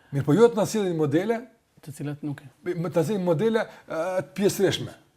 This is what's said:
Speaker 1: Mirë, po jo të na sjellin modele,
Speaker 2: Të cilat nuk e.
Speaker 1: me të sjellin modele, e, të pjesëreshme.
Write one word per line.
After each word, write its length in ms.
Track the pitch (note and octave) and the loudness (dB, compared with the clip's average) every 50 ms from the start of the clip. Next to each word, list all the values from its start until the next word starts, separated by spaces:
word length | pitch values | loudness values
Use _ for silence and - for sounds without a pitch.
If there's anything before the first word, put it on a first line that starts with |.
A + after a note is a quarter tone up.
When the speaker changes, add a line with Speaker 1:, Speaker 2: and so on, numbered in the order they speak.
| _ _ | _ _
Speaker 1:
Mirë, 120 | C#3+ C#3 A#2+ | -4 -2 2
po 80 | D#3 C#3+ | 4 6
jo 140 | G3 A#3 A#3 | 6 6 6
të 80 | A#3 | 6
na 100 | G#3+ F#3+ | 2 -2
sjellin 300 | - - A3 G3+ F3+ E3+ | 0 0 -2 -2 0 0
modele, 500 | D#3 D#3 C#3+ C3 E3 F#3+ A3 A#3 A3+ B3+ - _ _ _ _ _ _ | 0 0 2 2 0 0 0 -2 -4 -6 -12 _ _ _ _ _ _
Speaker 2:
Të 100 | - - - | -20 -18 -14
cilat 280 | - C#3+ D3 D3 D3 | -10 -10 -10 -8 -8
nuk 180 | - D3 C#3+ - | -8 -8 -8 -10
e. 320 | - C3 - _ - F3+ F3 | -14 -20 -20 _ -8 -6 -4
Speaker 1:
me 140 | E3+ E3 F3 | -4 -4 -2
të 140 | - F3 D#3+ | 0 0 0
sjellin 200 | - A3 G3 F3+ | 0 -2 0 0
modele, 360 | F3+ E3 D3 G#3 A3+ A3 A3+ G3+ - - - - - | 0 0 2 2 2 0 0 -2 -4 -10 -18 -12 -8
e, 60 | - | -6
të 400 | D#3+ E3 F#3 F#3 F#3 F#3 - - | -4 -4 -2 -2 -4 -4 -6 -4
pjesëreshme. 580 | - G3+ F#3 - - F#3+ D#3+ G#2+ - A#2 - - - _ _ _ | 0 0 0 2 2 2 2 2 -2 -6 -10 -14 -18 _ _ _